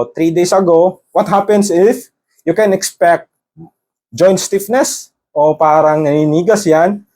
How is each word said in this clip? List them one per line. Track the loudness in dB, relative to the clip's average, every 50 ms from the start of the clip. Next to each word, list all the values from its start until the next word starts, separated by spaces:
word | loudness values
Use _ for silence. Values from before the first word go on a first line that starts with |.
| -2 -4 -4
three | -2 -2 -2 0
days | -2 0 0
ago, | 0 0 2 2 2 2 2 0 -2 _ _ _ _
what | -4 -2 0
happens | -2 -2 0 0 0 0 0 0
if | 2 2 2 2 0 -2 -10 _ _ _ _ _ _ _
you | _ -4 -2
can | 0 0 0 -2
expect | -4 -4 -10 -4 _ 0 0 0 0 -4 _ _ _ _ _ _ -20 -20 -20 _ _ _ _ _ _ _ _
joint | -2 2 2 2 2 0
stiffness | -4 -4 -6 -6 -4 -2 -2 -2 -2 -2 -6 -10 -16 _ _ _ _ _
o | _ 0 0 0 0
parang | 2 0 2 2 2 2 2 0 0
naninigas | -2 0 0 0 0 0 0 0 0 0 0 0 2
yan? | 0 2 2 2 0 -2 -6 -12 _ _